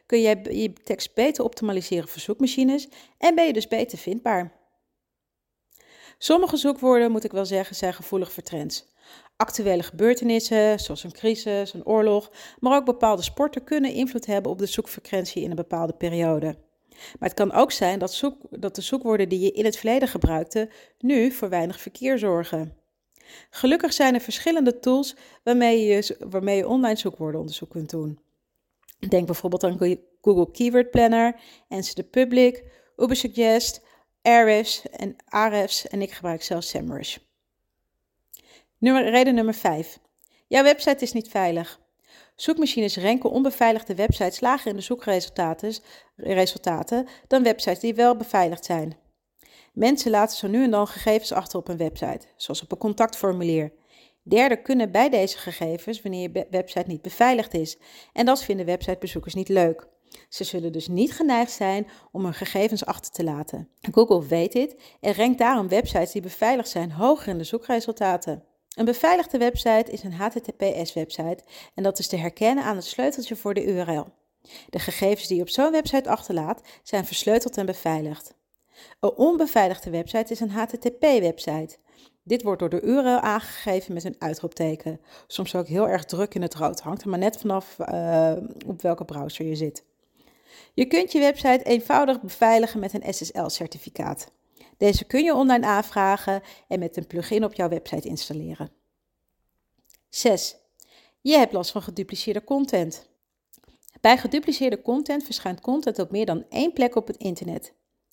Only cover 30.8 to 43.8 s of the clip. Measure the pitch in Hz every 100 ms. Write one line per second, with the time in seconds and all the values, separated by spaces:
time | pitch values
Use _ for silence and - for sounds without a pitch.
30.8 | 247 240 233 226 233 240 - - - 190
31.8 | - - - 254 254 247 247 247 - _
32.8 | _ - 240 254 240 233 220 226 - -
33.8 | _ _ _ _ 233 233 220 214 220 -
34.8 | - - 196 - - 208 220 208 208 -
35.8 | - 202 196 - 175 165 - 170 - 165
36.8 | 160 143 - - _ _ _ _ _ _
37.8 | _ _ _ _ _ - _ _ _ -
38.8 | 240 262 220 247 254 240 220 220 190 156
39.8 | 165 - _ _ _ _ - 262 277 285
40.8 | 302 277 240 233 214 202 180 165 170 -
41.8 | _ _ _ - _ - - 320 294 233
42.8 | 208 190 190 254 254 254 269 - 233 220